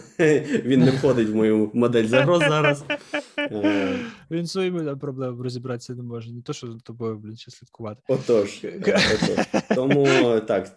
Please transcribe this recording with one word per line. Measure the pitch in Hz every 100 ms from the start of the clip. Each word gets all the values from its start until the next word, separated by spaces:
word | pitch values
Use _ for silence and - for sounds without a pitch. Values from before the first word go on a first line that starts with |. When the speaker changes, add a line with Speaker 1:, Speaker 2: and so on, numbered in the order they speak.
| -
Speaker 1:
<laughs> | - 160 143 135 240 117
він | 135
не | 127
входить | 135 147 120 107
в | 107
мою | 110 107 104
модель | 120 120 117 110
загроз | 127 143 175
зараз. | 285 254 294 285 - 294 - 294 - -
Е. | 294 214 302 302 285 254 240 220 -
Speaker 2:
Він | 165 170
своїми | 190 185 175 156
там | 139
проблемами | 143 131 127 120
розібратися | 123 123 120 120 - 123
не |
може, | 120 117 113
не | 120
то, | 120
що | 147 123
за | 113
тобою, | - 117 113 107
блін, | 107 110
ще | -
слідкувати. | - - - 110 107 -
Speaker 1:
Отож, | 127 - 117 104 -
е, | - -
Speaker 2:
<laughs> | - - - -
Speaker 1:
отож. | - - - - - 202
Тому, | 131 143 139 135 120 113 107
так, | 101 92